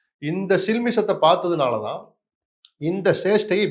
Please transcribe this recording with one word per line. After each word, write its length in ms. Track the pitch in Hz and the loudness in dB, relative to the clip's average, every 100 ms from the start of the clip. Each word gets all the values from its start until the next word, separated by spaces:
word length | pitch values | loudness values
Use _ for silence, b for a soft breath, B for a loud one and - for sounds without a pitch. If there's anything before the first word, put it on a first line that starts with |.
| _ _ 147 | _ _ -8
இந்த 240 | 180 190 185 185 | -4 0 0 0
சில்மிஷத்தை 480 | 220 240 226 208 160 156 | -2 0 -2 0 2 4
பார்த்ததுனாலதான் 760 | 180 185 170 131 113 107 165 220 _ _ _ _ _ _ - 147 | 4 2 0 0 -2 -4 -10 -12 _ _ _ _ _ _ -10 -6
இந்த 180 | 190 196 - | -2 0 0
சேஷ்டையை 420 | 185 208 214 185 202 | 2 0 2 0 0